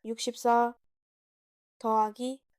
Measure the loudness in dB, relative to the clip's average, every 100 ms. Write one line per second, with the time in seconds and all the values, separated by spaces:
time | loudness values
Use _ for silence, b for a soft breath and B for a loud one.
0 | -10 -8 -6 -2 2 4 2 -2 _ _
1 | _ _ _ _ _ _ _ _ 0 0
2 | 0 -2 -8 -8 _